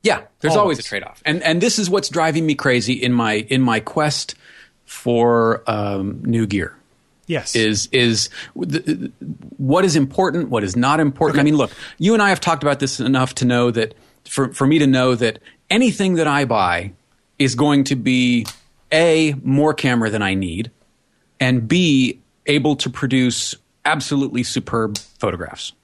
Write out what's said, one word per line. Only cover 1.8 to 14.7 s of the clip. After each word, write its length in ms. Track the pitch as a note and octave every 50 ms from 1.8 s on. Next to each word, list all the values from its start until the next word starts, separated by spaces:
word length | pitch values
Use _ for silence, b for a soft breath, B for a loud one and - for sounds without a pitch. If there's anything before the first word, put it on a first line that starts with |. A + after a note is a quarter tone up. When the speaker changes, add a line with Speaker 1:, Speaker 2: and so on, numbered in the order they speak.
| G#3 F3
Speaker 1:
what's 200 | F3+ G3 - -
driving 360 | - E3+ D#3+ D#3+ D3+ D#3+ E3
me 100 | D#3 D3
crazy 380 | - - C3+ B2 B2 G2+ A#2+ C3
in 200 | A#2 B2 B2 B2
my, 200 | A#2+ A2+ G#2+ G#2+
in 280 | G#2+ A2 - C3 B2+
my 180 | C3 B2 A2+ A2
quest 560 | G#2 - - D#3+ D3+ D3+ C#3+ - - - - B B B B B B B B _ _
for, 800 | _ - - - A#2+ A#2+ A#2 A#2 A#2+ A#2 A#2 A2+ A2+ A2+ - -
um, 540 | - A2 G#2 G#2 G2+ G2+ G2 F#2+ G2+ - - -
new 220 | - A#2 A2+ A2+
gear. 280 | G2+ G2 G2 D#2 - - _ _ _ _ _ _ _ _ _ _
Speaker 2:
Yes. 280 | - E3+ C3+ - - -
Speaker 1:
Is, 320 | A#2+ A2 G#2+ G#2+ G2+ - -
is 380 | - C3 A#2+ A#2 A2+ G#2+ - B B B B B B
w-, 240 | C3 - - C#3+ D#3
the, 320 | - D3+ D3+ - C3 C3 - _ C3 D3 - - - - -
what 280 | - C#3 C3 D3+ F3+ G3
is 100 | F#3+ D3
important, 540 | D#3 C3+ C3+ - - F#3+ F3 C3+ F3 D#3 A2+
what 140 | B2 A2+ G2+
is 120 | F#2+ F#2
not 240 | A#2+ B2 C3+ D3 D#3
important. 360 | D#3 C#3+ C3+ - D#3+ D3+ -
Speaker 2:
Okay. 40 | D3
Speaker 1:
I 20 | C#3+
mean, 100 | D3+ D3+
look, 160 | D3 B2+ B B B B B B
you 160 | B D#3+ G3 A3+
and 80 | A3+
I 80 | G#3 G3+
have 100 | F#3 -
talked 220 | - F3+ E3 D3 D3+
about 160 | D3 C#3 C#3
this 200 | C#3+ C3+ - -
enough 360 | C3 C3 C3+ B2+ B2+ C3 -
to 100 | - C3
know 260 | B2 B2 A#2+ A#2+ A#2+
that 220 | A2 A#2 A2 A2 - b b b b b b
for, 260 | - - C#3 C3+ B2 -
for 140 | - C3+
me 120 | C#3+